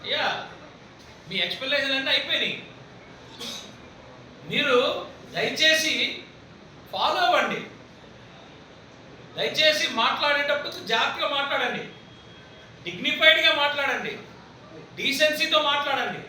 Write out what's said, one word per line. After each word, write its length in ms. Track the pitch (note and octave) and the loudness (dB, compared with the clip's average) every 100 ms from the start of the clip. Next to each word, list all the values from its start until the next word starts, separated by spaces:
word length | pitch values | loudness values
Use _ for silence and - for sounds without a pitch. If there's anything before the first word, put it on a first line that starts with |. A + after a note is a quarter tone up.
| - | -2
యా, 120 | D4 C4+ - - - - - - - - - - | 0 0 -2 -8 -16 -18 -20 -20 -20 -20 -20 -6
మీ 80 | F#3+ | -2
ఎక్స్‌ప్లెనేషన్ 500 | F3 - C4+ C#4 C4+ C4+ | -2 -2 0 0 2 0
అన్నీ 120 | C#4+ | 2
అయిపోయినాయి. 420 | C#4 - D#4 G#3 - - - - - - - - - - - - - - - - - - - D3 | 0 0 -2 -2 -4 -12 -18 -20 -20 -20 -20 -20 -14 -12 -12 -14 -18 -20 -20 -20 -20 -20 -20 -4
మీరు 280 | A#3+ C#4+ B3 C#4 - - - - | 0 4 4 4 -2 -8 -14 -8
దయచేసి 600 | E3+ A#3+ C4 D#4 D#4 D#4 B3 - - - - - - - - - | -2 -2 4 4 4 2 0 -2 -4 -14 -20 -20 -20 -20 -20 -10
ఫాలో 280 | G3 C4 F4+ F4 | 0 2 4 4
అవ్వండి, 340 | C#4+ B3+ - - - - - - - - - - - - - - - - - - - | 4 2 -2 -8 -16 -20 -20 -20 -20 -20 -20 -20 -20 -20 -20 -20 -20 -20 -20 -16 -6
దయచేసి 500 | A3+ D4 D#4 D4+ D4+ A3+ | -4 4 4 4 0 2
మాట్లాడేటప్పుడు 840 | B3 - D4 C#4+ C#4+ C#4+ - - - | 2 2 2 2 2 0 -2 -10 -2
జాగ్రత్తగా 360 | A3+ C4+ - D#4 C#4 | 0 2 0 -2 0
మాట్లాడండి, 480 | C#4+ C#4 B3 G#3 - - - - - - - - - - F3 | 0 0 -2 -4 -8 -14 -20 -20 -20 -20 -20 -20 -20 -12 -10
డిగ్నిఫైడ్‌గా 680 | F3+ C#4+ D4+ D#4+ D#4+ D#4+ D4+ | -4 -2 4 6 6 4 4
మాట్లాడండి, 520 | C#4+ C#4+ C4+ A#3+ F#3+ - - - - - - - - - | 2 2 0 -2 -4 -8 -14 -20 -20 -20 -20 -18 -16 -4
డీసెన్సీతో 640 | C4+ C4+ D4+ D4+ D#4+ D#4 D4 | -2 2 2 2 2 2 4
మాట్లాడండి. 520 | D4 C#4+ C4 A#3 G3+ | 0 0 -2 -2 -6